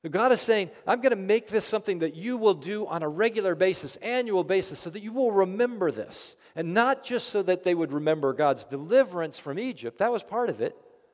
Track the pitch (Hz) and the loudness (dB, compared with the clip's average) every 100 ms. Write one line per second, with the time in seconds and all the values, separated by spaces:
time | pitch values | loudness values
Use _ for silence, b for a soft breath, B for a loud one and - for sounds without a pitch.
0 | 160 175 254 247 - 214 175 B - 240 | -2 2 4 4 4 2 2 B -2 2
1 | 262 214 190 220 226 214 - 214 214 180 | 2 2 2 2 2 -2 0 -4 -2 -2
2 | 165 160 214 247 220 170 147 214 208 165 | -2 -4 -6 2 4 2 -2 -6 -4 -4
3 | 156 156 226 220 190 165 185 185 139 - | -4 0 0 2 0 2 2 2 -8 -8
4 | 214 247 240 190 156 190 185 147 175 185 | -4 -2 0 0 2 0 0 -10 -10 -10
5 | 214 240 247 202 185 196 247 226 175 107 | -8 0 2 4 2 2 -2 0 -2 -2
6 | - - - - b 160 165 190 247 269 | -10 -12 -14 -18 b -6 0 2 2 0
7 | - 240 - 208 185 180 180 175 156 147 | -2 -6 -2 -2 0 2 2 0 0 -2
8 | 151 156 143 131 147 135 - 139 156 254 | 0 2 0 2 2 0 -4 -10 2 2
9 | 233 180 160 - 147 151 254 196 143 - | 4 -2 -6 -6 -8 -6 -6 -6 -10 -2
10 | 220 233 - 220 240 113 113 - - _ | 0 0 -4 -4 -2 -2 -4 -4 -20 _
11 | _ | _